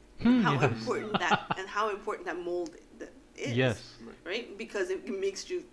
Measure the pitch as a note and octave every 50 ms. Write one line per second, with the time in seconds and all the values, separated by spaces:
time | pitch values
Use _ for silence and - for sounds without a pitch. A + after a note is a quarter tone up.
0 | - - - - - A#3 B3+ B3 G3+ C#3+ C#3+ B2+ D3 C3+ A#2 - - - G3+ C#3+
1 | - - - - F3+ D#3+ - - - - - F#3+ F#3+ F#3+ - G3+ A3 G#3+ G3 G3+
2 | - G#3+ F#3+ - - F3+ F3 F3+ F3 F3 F3 F3 F3 D#3+ - - - - - A#2+
3 | - - - - - - - - - - A#2 B2 C3 B2 G2+ - - - - -
4 | - - - - - E3 G3 A#3 A#3 - G3+ G3 A3+ - - G3+ F3+ F#3 F#3+ -
5 | - - G3+ F#3+ G3 G3 F#3+ - - - F3+ F3 - -